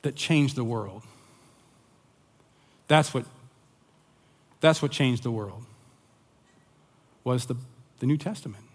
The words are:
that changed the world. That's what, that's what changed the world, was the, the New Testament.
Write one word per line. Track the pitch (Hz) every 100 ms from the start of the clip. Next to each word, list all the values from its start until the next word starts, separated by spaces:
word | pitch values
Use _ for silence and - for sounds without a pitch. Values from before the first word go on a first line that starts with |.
that | 147 -
changed | - 160 143 139
the |
world. | 117 117 101 98 - - - - - - _ _ _ _ _ _ _ _ _ _ _ _ _
That's | 156 147
what, | 131 117 - - _ _ _ _ _ _ _ _ _ _ _
that's | 160 156
what | 143
changed | - 135 120
the | 123
world, | 113 101 92 - - - _ _ _ _ _ _ _ _ _ _ _ _ _
was | 127 127 -
the, | 123 - - - _
the | 127
New | 147
Testament. | 180 214 - 104 110